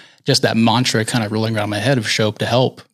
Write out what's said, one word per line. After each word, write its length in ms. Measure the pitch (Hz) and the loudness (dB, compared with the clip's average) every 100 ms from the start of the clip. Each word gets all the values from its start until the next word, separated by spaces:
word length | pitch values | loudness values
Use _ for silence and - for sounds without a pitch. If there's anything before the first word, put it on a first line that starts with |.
| - _ - | -20 _ -2
just 160 | 131 | 0
that 140 | 113 113 | 2 2
mantra 480 | 113 113 127 113 | 2 2 2 0
kind 200 | 110 123 | 0 -2
of 80 | 104 | -2
rolling 240 | 110 110 110 | -2 -2 -2
around 140 | 104 | -4
my 80 | 104 | -2
head 180 | 120 131 | 0 0
of 80 | 104 | 0
show 200 | - 110 | 0 0
up 100 | - | -2
to 80 | 107 | -2
help. 360 | 123 123 - - | 0 0 -2 -18